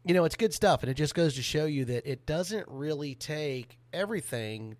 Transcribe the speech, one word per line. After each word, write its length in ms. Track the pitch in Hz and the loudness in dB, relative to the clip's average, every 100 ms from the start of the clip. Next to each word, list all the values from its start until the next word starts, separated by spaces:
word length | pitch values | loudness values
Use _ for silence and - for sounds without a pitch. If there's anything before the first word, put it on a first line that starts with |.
you 100 | 170 | 2
know, 100 | 180 | 4
it's 120 | 165 - | 4 4
good 180 | 226 | 0
stuff, 280 | - 202 - | 4 4 4
and 80 | - | 2
it 40 | |
just 200 | 131 151 | 0 0
goes 200 | 175 165 | 4 2
to 80 | 131 | 2
show 240 | 120 151 156 | -2 0 0
you 180 | 143 | 0
that 260 | 120 120 143 | 0 -2 -4
it 160 | 127 - | -6 -4
doesn't 400 | 156 180 214 - | -2 -2 -4 -6
really 460 | 135 151 147 147 | -6 -4 -4 -6
take 640 | 123 - 151 151 127 120 - _ | -8 -6 -4 -4 -4 -8 -16 _
everything 840 | 170 202 208 - 120 107 110 110 110 | -6 -2 -4 -4 -6 -6 -6 -10 -14